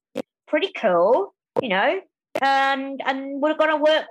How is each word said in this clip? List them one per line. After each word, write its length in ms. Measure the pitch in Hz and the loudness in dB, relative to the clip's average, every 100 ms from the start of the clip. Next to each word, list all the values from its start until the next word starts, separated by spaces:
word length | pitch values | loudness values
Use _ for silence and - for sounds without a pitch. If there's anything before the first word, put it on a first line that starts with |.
| _ - - _ - | _ -12 -12 _ -4
pretty 240 | 302 381 - | -2 -2 -2
cool," 580 | 208 175 185 285 392 _ _ - | 0 2 4 2 0 _ _ -6
you 80 | 247 | -2
know, 300 | 185 247 381 - _ _ - | 0 0 -2 -6 _ _ -2
and, 580 | 269 269 269 269 269 269 - | 0 2 2 -2 -4 -6 -4
and 340 | 269 269 277 | -4 -6 -2
we're 160 | 302 302 | 0 2
gonna 220 | 311 311 | 0 2
work 280 | 302 311 - | 2 2 0